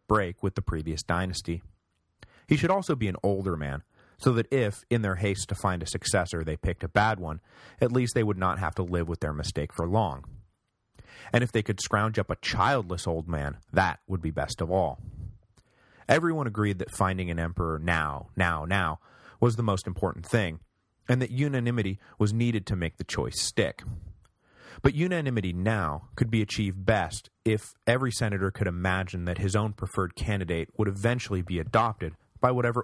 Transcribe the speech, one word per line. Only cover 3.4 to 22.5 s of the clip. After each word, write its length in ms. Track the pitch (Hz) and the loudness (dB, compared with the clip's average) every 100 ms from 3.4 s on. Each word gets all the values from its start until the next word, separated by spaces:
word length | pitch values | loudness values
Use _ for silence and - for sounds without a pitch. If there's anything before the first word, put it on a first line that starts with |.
| 95 82 | 0 -2
man, 280 | 71 71 - _ _ - | -4 -6 -8 _ _ 0
so 140 | 135 | 2
that 180 | 117 113 | 2 2
if, 320 | 139 107 - - | 2 0 -2 -2
in 140 | 120 | 0
their 140 | 104 90 | 2 0
haste 300 | 101 98 - | 0 -2 -4
to 60 | 95 | -2
find 280 | 98 90 | -2 -2
a 40 | 85 | -4
successor, 560 | - - 98 85 82 | -6 0 0 2 -2
they 140 | 78 76 | -4 -2
picked 260 | 87 85 | -2 -4
a 60 | 85 | 0
bad 300 | 98 107 104 | 2 2 0
one, 200 | 82 78 - - - - | -4 -8 -12 -20 -10 0
at 120 | 123 | 2
least 220 | 127 120 123 | 2 2 2
they 80 | |
would 140 | 107 92 | 2 2
not 200 | 95 90 | 0 0
have 160 | 82 - | -2 -2
to 80 | |
live 240 | 90 87 82 | -2 -2 -2
with 120 | 82 | -2
their 120 | 76 | -4
mistake 400 | 76 76 - 73 | -4 -4 -4 -4
for 160 | - 85 | -4 -2
long. 380 | 107 98 67 - - - _ _ _ _ - - - - | 0 0 -4 -12 -18 -20 _ _ _ _ -20 -20 -20 0
And 120 | 120 | 2
if 80 | 123 | 4
they 120 | 113 | 0
could 160 | 104 98 | 0 -2
scrounge 380 | - 107 110 110 | 0 2 2 0
up 140 | 98 | -2
a 60 | 92 | -4
childless 640 | - 107 104 139 90 92 - | -2 2 4 2 0 -4 -2
old 240 | 82 80 | -2 -2
man, 280 | 80 71 69 - | -4 -4 -8 -2
that 280 | 90 92 - - | 2 2 0 -6
would 160 | 92 | -4
be 80 | 80 | -2
best 280 | 76 71 - | -2 -4 -4
of 120 | 82 | -2
all. 280 | 95 82 64 - - - - _ _ _ _ _ - - | 0 0 -4 -12 -12 -14 -14 _ _ _ _ _ -6 2
Everyone 380 | 143 165 160 127 | 2 4 0 0
agreed 320 | 104 104 95 | 2 2 0
that 120 | - | -4
finding 380 | - 95 92 90 | 0 0 0 -2
an 100 | 82 | -2
emperor 400 | 82 85 82 78 | -2 -2 -2 -2
now, 500 | 82 82 76 69 - - | 0 0 0 -4 -6 0
now, 300 | 90 80 82 | 0 0 0
now, 340 | 98 85 78 _ - - - | 0 0 -4 _ -20 -12 2
was 160 | 120 113 | 2 4
the 80 | |
most 220 | 113 95 - | 2 0 -2
important 400 | 92 92 - 85 | -2 -2 -4 0
thing, 360 | 117 92 80 - _ _ _ - | 2 2 -4 -14 _ _ _ 0
and 120 | 123 | 0
that 100 | 127 | 0
unanimity 680 | 123 147 135 120 120 98 95 - - | 0 0 0 0 0 0 -4 -8 0
was 140 | 107 | 0
needed 320 | 113 120 | 2 2